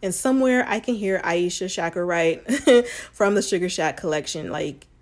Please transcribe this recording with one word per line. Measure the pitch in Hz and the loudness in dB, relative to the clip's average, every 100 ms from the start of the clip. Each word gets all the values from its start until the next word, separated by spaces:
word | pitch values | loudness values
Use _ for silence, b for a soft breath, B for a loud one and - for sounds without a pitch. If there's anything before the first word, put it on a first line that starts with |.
And | 190 | -2
somewhere | 180 262 262 262 254 247 | -2 0 2 4 2 0
I | 214 | -2
can | 226 233 | -2 -2
hear | 202 190 | 0 -2
Aisha | - 175 180 - 185 | 0 0 0 -2 -6
Shakur | 190 170 165 175 | -4 -4 -4 -2
Wright | 170 165 165 - 277 285 247 240 | 2 2 0 -2 0 6 6 6
<laughs> | - - | -6 -16
from | - 202 208 | 0 2 2
the | |
Sugar | - 185 180 | 0 -2 -2
Shack | 180 160 143 | -2 -2 -2
collection, | 175 151 151 165 151 | -2 -2 -4 -8 -8
like, | - 147 139 - _ | -6 -6 -8 -20 _